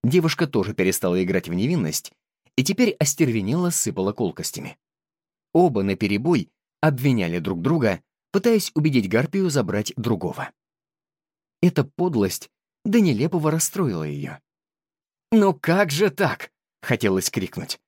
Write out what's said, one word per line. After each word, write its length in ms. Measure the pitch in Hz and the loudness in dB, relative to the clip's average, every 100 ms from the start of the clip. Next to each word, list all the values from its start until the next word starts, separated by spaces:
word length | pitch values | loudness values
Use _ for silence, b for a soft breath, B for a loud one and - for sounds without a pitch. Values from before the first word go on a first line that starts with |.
Девушка 440 | 123 175 165 - 160 | 4 2 2 -2 -2
тоже 260 | 113 95 | 0 -2
перестала 500 | - 92 92 90 92 | 0 0 0 0 0
играть 240 | 92 95 85 | 0 -2 -2
в 60 | |
невинность 580 | 87 120 175 80 - - _ _ _ _ - | -2 0 0 -2 -6 -10 _ _ _ _ -2
и 60 | |
теперь 280 | 139 196 233 - | -2 2 0 2
остервенело 680 | 147 - 151 113 98 165 175 | -4 0 0 0 0 -2 -2
сыпала 420 | - 113 - 95 | -2 -4 -2 -2
колкостями. 680 | 104 101 - - - - - _ _ _ _ _ _ _ | -2 -4 -4 -10 -10 -14 -16 _ _ _ _ _ _ _
Оба 300 | 165 180 107 | 2 2 2
наперебой 680 | 98 95 104 101 143 175 - _ _ _ | -2 0 0 0 2 0 -2 _ _ _
обвиняли 580 | 156 131 139 120 85 87 | -2 0 0 2 0 -2
друг 220 | 80 90 | -4 -2
друга, 420 | 98 165 113 90 _ _ _ | 0 2 2 0 _ _ _
пытаясь 400 | 196 240 220 - 156 | -2 2 0 0 0
убедить 340 | 156 131 98 | 2 2 2
Гарпию 400 | 110 135 196 185 | 0 0 0 0
забрать 440 | 143 98 101 104 - | 0 0 -2 -4 -6
другого. 560 | 113 101 87 - - _ _ _ _ _ _ _ _ _ _ _ | -2 -2 -2 -8 -12 _ _ _ _ _ _ _ _ _ _ _
Эта 220 | 175 170 139 | 2 2 -2
подлость 640 | - 180 127 95 - - _ _ _ | -2 0 2 0 -2 -14 _ _ _
до 160 | 214 226 | 0 2
нелепого 500 | 185 110 156 175 151 | 4 2 0 0 0
расстроила 540 | 160 - - 156 87 | 0 -2 -2 -4 -4
ее. 360 | 76 71 71 143 _ _ _ _ _ _ _ _ _ | -6 -8 -10 -14 _ _ _ _ _ _ _ _ _
"Ну 220 | 226 196 | 4 4
как 380 | 151 - 175 196 | 2 0 2 2
же 180 | 143 202 | 2 0
так?" — 420 | - 180 - - _ _ _ | 2 -2 -2 -14 _ _ _
хотелось 480 | - 120 107 95 - | -4 0 2 0 0
крикнуть. 500 | - 95 - - - | -4 -6 -8 -10 -12